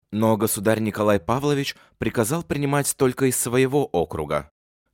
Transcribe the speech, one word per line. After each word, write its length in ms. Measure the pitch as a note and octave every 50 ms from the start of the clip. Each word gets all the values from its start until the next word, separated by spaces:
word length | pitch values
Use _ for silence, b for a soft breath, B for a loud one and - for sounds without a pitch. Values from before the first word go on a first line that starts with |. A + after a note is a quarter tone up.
| _ _
Но 260 | - G#2+ A2+ A2 A2
государь 420 | G#2 G#2+ G#2+ - A2+ G2 G#2+ A2 G#2+
Николай 400 | A2 G#2+ G2+ G#2+ G#2 G#2 G#2 G2+
Павлович 560 | - - A#2 C3+ C#3 D3 D3 C#3 C#3+ - b b b b b
приказал 460 | _ - A2+ - A#2+ A2+ G#2+ D3 E3+ E3+
принимать 520 | - - C#3+ C#3+ C#3 C#3+ C#3+ C3+ - -
только 280 | - C3+ C3 B2 - C3+
из 120 | C3 B2
своего 480 | - - B2+ A#2 B2+ C3 C3 C3 D3 C3+
округа. 680 | - - F2+ D#2+ - - D#2+ D#2 C#2+ D2+ D2+ D2 - _ _ _ _ _ _ _ _